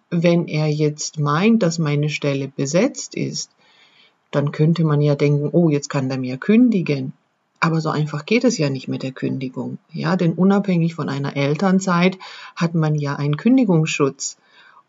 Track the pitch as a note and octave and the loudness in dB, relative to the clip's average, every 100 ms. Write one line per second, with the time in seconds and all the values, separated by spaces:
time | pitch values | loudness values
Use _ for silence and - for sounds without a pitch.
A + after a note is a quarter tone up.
0 | - F3 E3+ E3+ E3 D3+ D3+ D3+ D3+ D3+ | -6 0 2 2 0 -2 0 0 0 -2
1 | - D#3 D3 D3+ G#3 A3+ F3 E3 D3+ D3 | -10 -4 0 2 4 4 2 0 0 0
2 | D3+ D3 C#3+ C#3 C3+ - C#3 E3 C4 - | -2 -2 -2 -2 -4 -6 -2 0 0 -2
3 | - - - - - _ _ _ _ _ | -12 -8 -6 -6 -12 _ _ _ _ _
4 | _ _ - D3 C#3+ - D#3 E3+ D#3+ D3 | _ _ -6 -2 -2 0 2 2 2 2
5 | D3 C#3+ D3 D3 D3 E3+ E3+ C#3+ - C#3+ | 2 2 2 2 2 2 4 2 -2 -4
6 | C3 C3 B2+ B2+ - A3 B3 G#3 D#3 C#3 | -2 -4 -6 -6 2 4 6 2 0 -4
7 | C3+ - _ _ _ - E3 D#3+ D#3 - | -4 -12 _ _ _ -4 0 0 0 -2
8 | D3+ D3 - A3+ B3+ F3 C#3+ C3+ - C3 | -2 -4 0 2 2 2 -2 -2 -6 -8
9 | C3+ C3 C3+ C3 C3 C3 B2 C3 _ D3+ | -8 -6 -6 -4 -8 -8 -10 -10 _ -6
10 | D3+ F3+ E3+ D#3+ G3 G3+ G3 F3 E3 E3 | -2 0 0 2 2 2 2 0 0 -2
11 | C#3 C#3 C#3+ C#3 C#3 D3+ F#3+ F#3+ F#3+ F3 | -6 -4 -4 -2 0 2 2 2 2 2
12 | F3+ F#3+ - - - - E3+ E3+ D#3 D3+ | 2 0 -14 -18 -14 -4 -2 0 0 0
13 | C#3+ C#3+ C#3+ D3 A#3 C4 A3 E3 D#3 - | -4 -4 -2 0 2 4 4 2 2 0
14 | C#3 C3 - - _ _ - - | 0 -2 -12 -12 _ _ -20 -20